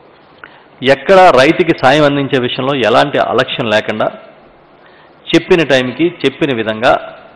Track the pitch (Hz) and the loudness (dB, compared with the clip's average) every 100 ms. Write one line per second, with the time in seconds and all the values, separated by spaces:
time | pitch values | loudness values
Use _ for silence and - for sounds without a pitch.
0 | _ _ _ _ - - _ - 127 139 | _ _ _ _ -20 -20 _ -6 -2 0
1 | - 190 185 127 143 170 165 156 131 151 | 2 6 6 6 2 2 0 0 2 4
2 | 147 143 135 135 123 - 131 143 107 131 | 2 0 -2 -2 -4 -4 -4 -2 0 2
3 | 147 135 - 110 131 - 117 107 110 107 | 0 -2 -2 -2 -2 -4 -2 -2 -2 -6
4 | 123 - - - - _ _ _ _ _ | -6 -8 -20 -20 -20 _ _ _ _ _
5 | _ _ - 165 - 175 143 135 127 120 | _ _ -4 -4 0 0 2 0 -2 -2
6 | 170 170 135 - 156 117 107 110 127 - | -4 -2 -6 -4 -4 -4 -4 -2 0 -2
7 | - - - | -4 -20 -20